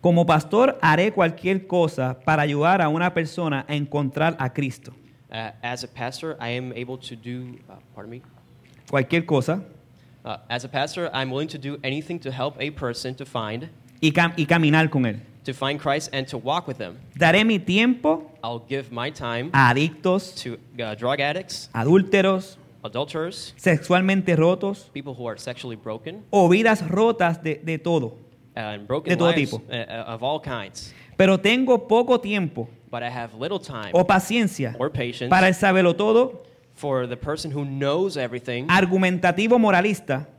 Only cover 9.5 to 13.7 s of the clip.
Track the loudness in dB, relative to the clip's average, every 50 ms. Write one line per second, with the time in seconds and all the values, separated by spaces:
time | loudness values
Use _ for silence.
9.5 | -4 -4 -6 -12 -20 -20 _ _ _ _ _ _ -20 _ _ -14 -14 -14 -10 -8
10.5 | -8 -8 -8 -6 -4 -4 -4 -4 -4 -6 -8 -6 -4 -4 -4 -4 -4 -6 -6 -6
11.5 | -8 -10 -10 -10 -10 -6 -6 -6 -6 -6 -6 -8 -10 -8 -8 -10 -6 -6 -6 -6
12.5 | -6 -6 -8 -8 -8 -6 -6 -6 -6 -6 -8 -10 -10 -10 -14 -10 -8 -8 -6 -6
13.5 | -8 -8 -10 -12